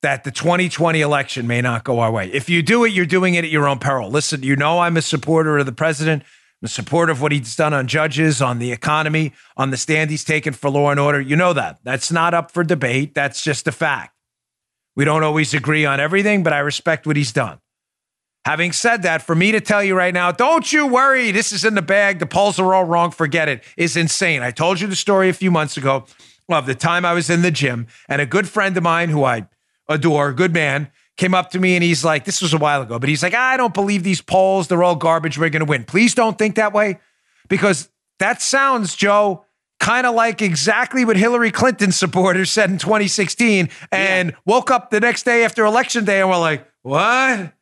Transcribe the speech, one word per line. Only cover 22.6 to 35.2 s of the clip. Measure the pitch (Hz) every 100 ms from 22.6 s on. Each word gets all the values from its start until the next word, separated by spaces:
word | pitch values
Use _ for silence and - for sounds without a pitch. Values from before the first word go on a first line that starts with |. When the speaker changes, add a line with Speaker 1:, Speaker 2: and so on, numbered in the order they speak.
Speaker 1:
are | 185
all | 190
wrong, | 180 170 170
forget | - 156 160 156
it," | 127 - -
is | 170 156
insane. | 165 - 185 151
I | 123
told | 117 165 185
you | 202
the | 190
story | - 196 190
a |
few | 180 185
months | 170 151 -
ago | 135 135 131 _ - _ _
of | 165 131
the | 131
time | 170 170 180
I |
was | 175 170
in | 175
the | 175
gym, | 165 139 123 117 - _
and | 139
a | 143
good | 180 196
friend | 214 196 185
of |
mine | 170 165 170
who | 151
I | 135 117 98 _ _ _ -
adore, | 156 165 147 143
a |
good | 127 185
man, | 170 151 139 147 _ _ -
came | 185
up | 185 180
to | 185
me | 185 180
and |
he's | 175 160 160
like, | 156
this | - -
was | 180
a | 156
while | 147 143
ago, | 120 117
but | 135
he's | 147
like, | 180
"I | 220 254 262
don't | 247
believe | 180 196 202
these | 180 185
polls. | - 185 190 190 165
They're | 175
all | 180 160
garbage. | 151 165